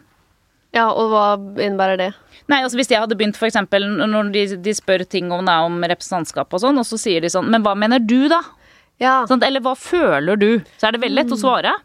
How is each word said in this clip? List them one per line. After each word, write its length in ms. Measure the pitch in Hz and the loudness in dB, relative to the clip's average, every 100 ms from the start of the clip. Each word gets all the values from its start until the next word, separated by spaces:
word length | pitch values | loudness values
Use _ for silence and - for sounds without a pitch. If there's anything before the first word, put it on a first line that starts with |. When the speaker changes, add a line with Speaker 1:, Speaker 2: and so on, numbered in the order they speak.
| _ _ _ _ _ _ _ | _ _ _ _ _ _ _
Speaker 1:
Ja, 140 | 233 226 | 0 0
og 220 | - 226 | 0 0
hva 120 | 214 208 202 196 202 | 2 2 0 -4 -6
innebærer 380 | 202 196 190 190 | -2 0 0 0
det? 60 | 185 - _ - - | -4 -6 _ -12 -2
Speaker 2:
Nei, 140 | 285 | 0
altså 140 | 262 247 | 0 -2
hvis 100 | 262 | 0
jeg 80 | 226 | 0
hadde 160 | 220 214 | 0 -2
begynt 160 | 214 208 | -2 0
for 80 | 226 | -2
eksempel, 340 | 220 190 202 | -2 0 0
n-, 220 | 202 202 214 | 0 -2 0
når 220 | 214 202 | 0 0
de, 120 | 202 202 190 | 0 -2 -2
de 80 | 185 | -4
spør 320 | 208 - 185 | -4 0 0
ting 240 | 180 190 175 175 | 0 -4 -4 -2
om, 60 | |
da, 140 | 185 165 170 | 2 2 2
om 160 | 170 | 0
representantskap 640 | 175 175 - 185 160 - - 180 | -2 -2 -4 -6 -4 -6 -4 -2
og 60 | |
sånn, 180 | 240 285 | 0 0
og 60 | 233 | 0
så 80 | 220 | -4
sier 240 | 226 170 | -2 0
de 80 | 170 | 0
sånn, 160 | 185 175 | -2 0
«Men 140 | 226 208 | 2 2
hva 80 | 196 | 0
mener 240 | 214 254 | 2 2
du 220 | 220 247 285 | 2 2 4
da?» 60 | 330 339 - _ _ _ - | 2 -2 -12 _ _ _ -2
Speaker 1:
Ja. 140 | 247 262 233 | 2 2 2
Speaker 2:
Sant? 160 | 254 | 2
Eller, 160 | 254 269 | 2 0
«Hva 140 | 247 254 | -2 -4
føler 640 | - 349 277 143 151 208 | -2 0 2 2 2 2
du?» 220 | 208 226 - _ | 2 2 -2 _
Så 100 | 220 | -6
er 80 | 233 | -4
det 60 | |
veldig 140 | 240 226 | -2 0
lett 160 | 247 | -2
å 20 | 226 | -2
Speaker 1:
Mm. 60 | |
Speaker 2:
svare. 320 | 262 226 170 403 | 0 0 0 -4